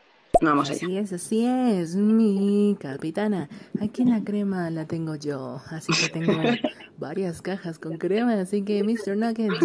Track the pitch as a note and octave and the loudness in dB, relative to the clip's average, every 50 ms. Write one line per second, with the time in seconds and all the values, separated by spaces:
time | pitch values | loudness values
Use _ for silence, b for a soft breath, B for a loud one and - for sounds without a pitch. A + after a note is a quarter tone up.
0 | _ _ _ _ _ - - - D#3+ D#3 D3 C#3+ C#3+ C#3+ - - E3 F3+ F#3+ G3 | _ _ _ _ _ 2 2 4 6 6 4 4 2 0 -4 -4 -4 -4 -2 -2
1 | G#3+ F#3+ F#3 F3 - - A3 A3 A#3 B3 B3+ B3+ B3+ A#3+ G3+ F3+ E3+ D#3+ F3 G3 | -4 -4 -6 -8 -4 -2 0 0 2 2 2 2 2 2 2 2 0 -2 0 2
2 | G#3 G#3+ A3 A3+ A3+ G#3 G3 G3 G3 G3+ G3+ G#3 G#3 G#3 G3+ - - C#3 C3+ - | 4 4 6 6 6 4 4 4 2 2 4 4 4 4 2 0 -4 -10 -8 -6
3 | - D#3+ E3 G3+ G#3+ G#3+ G3+ E3+ - B B B B B B - G#3+ G#3+ - - | -6 -4 -2 0 0 0 0 -2 -4 B B B B B B -4 -4 -4 -2 2
4 | B3+ B3 A#3 G#3 F#3+ G3+ G3+ G#3 G3+ G3 F#3+ F3+ E3+ E3 E3 D#3+ D#3 E3 E3+ E3 | 2 4 4 2 0 -2 -2 -2 0 -2 -2 -2 -2 -2 -4 -6 -4 -4 -4 -4
5 | D#3+ D#3+ D3+ D3 D3 D3 C#3+ C3+ C3 B2 B2+ C#3 - - D#3+ D#3+ - - E3 - | -4 -4 -6 -6 -4 -6 -4 -4 -6 -8 -10 -12 -12 -10 -12 -10 -4 -2 0 0
6 | E3 - - E3 E3 G#3 E3 D#3+ E3 A#3 A#3+ - - - - - - - - - | 0 -2 -2 -2 0 2 2 2 2 0 0 0 -2 -6 -6 -8 -20 -20 -14 -10
7 | C3+ C3+ E3 F#3+ G3 F3 D#3+ - - F3+ G3 F#3+ - E3+ D#3+ - - D#3+ E3 D#3+ | -10 -6 -4 -4 -4 -4 -6 -6 -6 -6 -6 -6 -6 -10 -10 -8 -8 -10 -8 -4
8 | F3+ F3 F#3+ A3+ B3 A#3+ A3 G3 F#3 F#3 G#3 G#3 G3 G#3 G#3 G3+ G3+ G#3+ A#3 A3 | -2 0 0 2 2 2 2 2 0 0 -2 -2 0 0 0 0 2 0 0 -2
9 | - G3 G3+ G#3+ A3+ A#3 A3 A3+ A3 G#3 F3 E3 | -2 -2 -2 0 0 -2 0 0 0 0 2 4